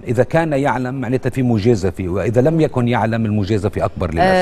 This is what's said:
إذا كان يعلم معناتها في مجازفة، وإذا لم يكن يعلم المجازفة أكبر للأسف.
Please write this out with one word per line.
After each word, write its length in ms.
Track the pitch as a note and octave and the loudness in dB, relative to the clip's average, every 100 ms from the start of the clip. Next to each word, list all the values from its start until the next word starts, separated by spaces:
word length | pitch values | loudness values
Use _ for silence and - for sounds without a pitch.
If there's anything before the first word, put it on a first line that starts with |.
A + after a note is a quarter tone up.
| - | -4
إذا 160 | A#2 | 0
كان 300 | A#2+ D#3+ E3 | 2 2 0
يعلم 480 | C#3 C#3 A#2+ B2+ C3+ | 0 0 -2 -4 -6
معناتها 280 | A#2 B2+ C3 | -2 -2 -2
في 140 | C3+ | 0
مجازفة، 640 | B2 A2+ G#2+ A2 F#2 F#2+ F#2 | 0 2 4 2 2 -4 -4
وإذا 340 | F#2+ F#2+ B2 | -2 0 2
لم 200 | C#3 E3 | 2 2
يكن 260 | D3+ B2+ A#2+ | 0 0 0
يعلم 380 | A#2+ A2 A2+ A2 | 0 0 0 0
المجازفة 600 | G#2+ F#2+ A2 G2+ F#2+ F2+ | 0 0 0 -2 -2 -4
أكبر 260 | - F2+ | -2 -4
للأسف. 140 | E2 F#3 F#3 | 0 2 4